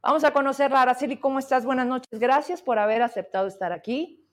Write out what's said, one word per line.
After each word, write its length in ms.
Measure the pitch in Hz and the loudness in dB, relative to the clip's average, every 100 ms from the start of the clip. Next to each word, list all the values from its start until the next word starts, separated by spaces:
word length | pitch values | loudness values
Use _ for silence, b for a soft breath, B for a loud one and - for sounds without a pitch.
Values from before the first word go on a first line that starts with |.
Vamos 240 | - 302 294 | 2 2 2
a 80 | |
conocerla. 480 | 277 269 269 277 269 | 2 -2 0 2 4
Araceli, 340 | 254 247 277 269 | 2 2 -2 -2
¿cómo 240 | 277 269 | -2 -2
estás? 240 | 262 262 | 0 0
Buenas 240 | 233 262 247 | 0 -2 -2
noches. 320 | 254 254 220 | -4 -8 -2
Gracias 420 | 240 269 302 349 | 2 2 0 -8
por 160 | - 220 | -2 0
haber 240 | 208 220 | 2 2
aceptado 460 | 233 208 185 190 190 | 0 -2 -6 -4 -4
estar 240 | 190 185 | -4 -6
aquí. 560 | 170 208 254 339 - _ | -6 -6 -6 -6 -12 _